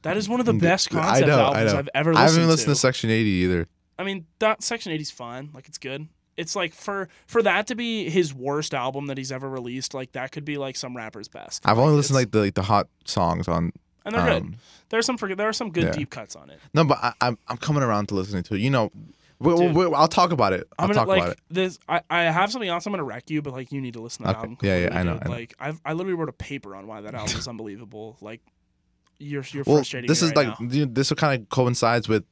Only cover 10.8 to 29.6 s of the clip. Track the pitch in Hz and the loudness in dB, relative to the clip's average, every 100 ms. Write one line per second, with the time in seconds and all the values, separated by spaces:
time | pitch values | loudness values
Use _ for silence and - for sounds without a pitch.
10.8 | 131 123 110 107 107 - - - - 110 | -10 -10 -12 -14 -16 -18 -12 -2 2 4
11.8 | 143 147 143 135 120 110 101 95 95 101 | 4 4 4 2 2 2 2 0 0 0
12.8 | - _ - - 85 87 90 82 85 - | 0 _ -6 0 0 0 -2 -2 -2 -6
13.8 | _ _ 196 220 175 - - 110 _ - | _ _ -6 0 0 0 -4 -14 _ -20
14.8 | _ 220 226 240 202 190 214 214 220 165 | _ -2 -2 -2 -4 -4 -4 -4 -4 -2
15.8 | 85 85 - 127 104 - 69 73 - 147 | -2 -2 -6 -10 -14 -18 -20 -20 -2 2
16.8 | 156 135 120 - 123 117 - 117 - 147 | 4 4 0 0 -2 -2 -10 -8 -2 0
17.8 | 127 104 104 98 95 98 87 101 120 135 | 2 0 0 -4 -2 -4 -4 -2 2 2
18.8 | 107 - - _ _ _ 143 170 175 160 | 0 -6 -20 _ _ _ 2 4 4 4
19.8 | 180 143 160 170 180 156 101 92 - - | 2 4 4 4 2 4 2 2 -4 -4
20.8 | 185 208 151 190 180 - _ 175 185 - | 0 2 2 2 0 -4 _ -4 -4 -6
21.8 | - 170 _ 170 170 160 208 247 202 170 | -4 -4 _ 0 2 2 0 -2 -4 -4
22.8 | 208 196 139 113 - 151 143 127 123 139 | -4 -4 -6 -8 -6 -6 -6 -12 -10 -8
23.8 | 127 117 113 - 101 110 - - 101 90 | -8 -10 -12 -6 -4 -4 -6 -4 0 0
24.8 | 87 90 87 78 - 82 117 - 139 160 | 0 0 -2 -2 -6 -8 -12 -12 -10 -10
25.8 | 143 160 190 175 151 - - 139 101 98 | -8 -6 -4 -4 -6 -8 -12 -12 -12 -16
26.8 | 101 107 104 113 107 - 131 117 110 101 | -14 -14 -12 -8 -6 -6 -8 -10 -12 -14
27.8 | 110 101 110 107 104 117 _ _ _ _ | -16 -16 -16 -16 -18 -18 _ _ _ _
28.8 | _ _ _ _ 147 143 135 139 | _ _ _ _ -10 -8 -8 -6